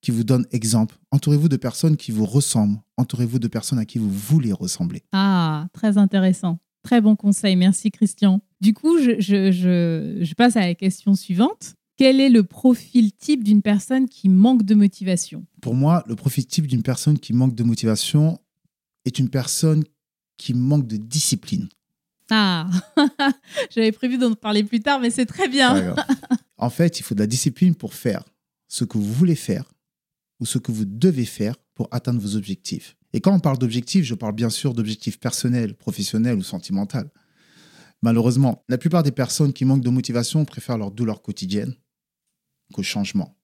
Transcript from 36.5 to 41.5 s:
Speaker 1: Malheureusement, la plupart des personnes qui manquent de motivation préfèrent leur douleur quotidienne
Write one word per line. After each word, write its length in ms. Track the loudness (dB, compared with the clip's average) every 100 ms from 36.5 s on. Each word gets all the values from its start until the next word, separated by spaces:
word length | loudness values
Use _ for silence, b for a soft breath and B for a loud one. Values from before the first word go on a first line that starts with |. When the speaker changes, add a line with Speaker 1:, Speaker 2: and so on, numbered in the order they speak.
| -10 -6 -6 -4 -6 -10 b b b b b b b b b
Speaker 1:
Malheureusement, 600 | 0 2 2 2 0 0 -6
la 100 | -4
plupart 260 | 0 0
des 80 | 0
personnes 420 | -2 -6 0 -2
qui 120 | 0 0
manquent 180 | 2
de 60 | 0
motivation 560 | -2 -2 -4 -2 -2 -2
préfèrent 320 | -6 -8 -6
leur 140 | -6
douleur 300 | -4 -4 -4
quotidienne 520 | -10 -10 -6